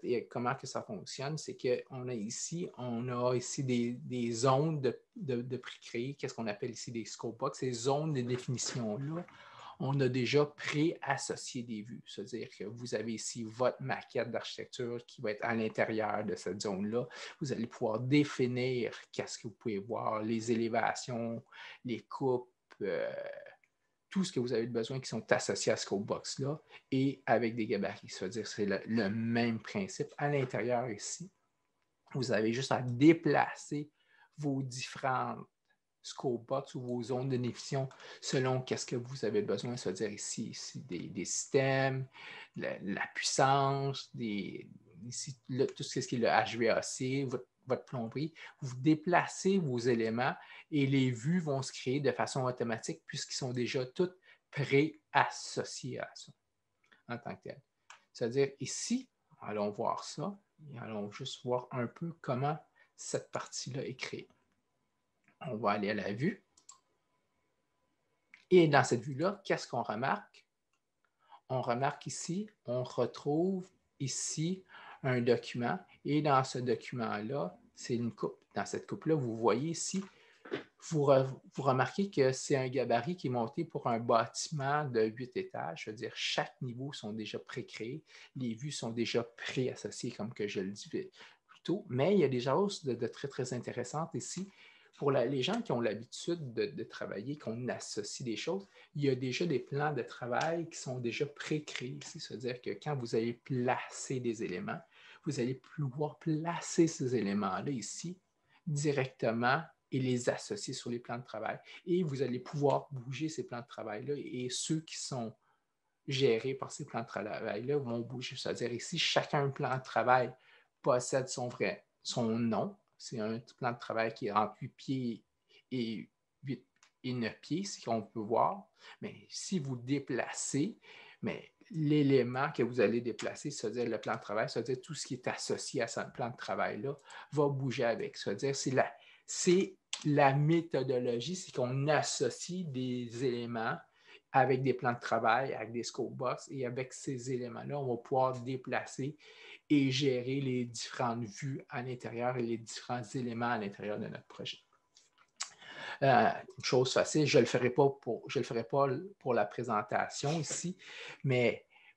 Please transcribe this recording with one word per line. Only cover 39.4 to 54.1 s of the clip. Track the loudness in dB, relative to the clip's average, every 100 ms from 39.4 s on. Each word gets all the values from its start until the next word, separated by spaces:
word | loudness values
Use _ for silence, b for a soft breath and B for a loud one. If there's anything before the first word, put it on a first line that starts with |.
besoin, | 2 0 -2 -4
c'est-à-dire | -4 -2 -4
ici, | -4 -6 -4 -6
ici | -6 -10 -12
des, | -8 -8 -6
des | -6 -4
systèmes, | -4 2 4 4 4 2 0 -6 B B B B -6
la, | -6 -4
la | -4 -4 -4 -4
puissance, | -2 4 6 6 4 2 0 -4 -8 -6
des, | -4 -2 -4 -8 -14 -20 -20 -16 -12
ici, | -10 -10 -12 -6
le, | 0 0
tout | 0
ce | -4 -4
qui | -2 2
est |
le | 4
H | 4 4 2
V | 4
A | 2
C, | 0 -4 -2 0
votre | -2 -4 -8 _ -2
votre | -2 -2
plomberie, | -6 -4 -4 -6 B B -10
vous | -10 2
déplacez | 4 6 6 4 4 0 4 4
vos | 4 2
éléments | 2 4 2 2 0 -2 B B B
et | 2 4
les | 4 4
vues | 2 2 2
vont | 2 -2
se | -2
créer | -4 -2 2
de | 2
façon | 2 0 0
automatique | 0 0 -2 -2 -4 -8 -8
puisqu'ils | -10 -6 -4
sont | -2
déjà | -2 0 0 -2
tous | 0 0